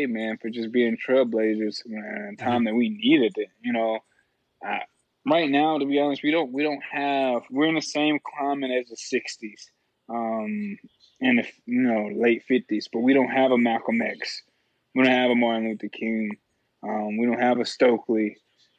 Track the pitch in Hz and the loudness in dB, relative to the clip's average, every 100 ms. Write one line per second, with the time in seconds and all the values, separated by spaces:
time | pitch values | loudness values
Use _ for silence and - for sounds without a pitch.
0 | 135 110 110 110 113 117 113 123 117 113 | -2 -2 -4 -6 -8 -6 -2 2 2 0
1 | - 131 123 110 110 107 107 - 117 107 | 2 2 4 2 0 0 -2 -6 -12 -12
2 | 107 107 104 107 120 120 113 117 113 104 | -10 -10 -10 -6 -2 0 2 0 0 0
3 | 117 156 110 107 101 _ 120 117 113 110 | 2 4 4 0 -8 _ -4 -2 -2 -4
4 | _ _ _ _ _ _ 104 104 - _ | _ _ _ _ _ _ -8 -8 -8 _
5 | _ _ - 165 151 143 156 151 139 143 | _ _ 0 2 4 2 2 0 0 0
6 | 143 135 147 165 131 135 151 143 - 147 | 0 0 0 0 0 -2 -2 -4 -8 -4
7 | 143 139 131 120 - 131 160 160 - 151 | -2 0 0 -2 -4 0 0 0 -4 -2
8 | 151 147 - 147 139 143 131 127 120 113 | 0 0 -4 -6 -4 -4 -2 -2 -4 -14
9 | - 123 - - 110 104 - _ _ _ | -4 -4 -4 -12 -14 -16 -20 _ _ _
10 | - 117 113 113 107 104 104 98 - _ | -10 -6 -4 -4 -4 -6 -6 -10 -18 _
11 | _ - 127 123 - - - 123 127 110 | _ -4 2 2 0 -12 -4 0 2 0
12 | 107 104 117 117 - 127 - 107 - 113 | -2 0 2 2 2 0 0 -6 -4 -2
13 | 123 135 143 131 131 123 117 113 - 117 | 4 4 4 2 4 4 4 0 0 -2
14 | 110 101 - - _ _ _ _ _ 131 | -2 -6 -10 -12 _ _ _ _ _ 2
15 | 131 127 123 120 117 113 110 107 107 - | 4 4 4 4 2 0 -2 -4 -8 -6
16 | 113 110 107 104 _ _ _ _ 107 110 | -4 -2 -4 -8 _ _ _ _ -6 -4
17 | 107 107 120 117 123 123 113 - 127 113 | -4 0 0 2 2 2 -2 4 4 4
18 | - 110 104 - _ _ _ | 0 0 0 -4 _ _ _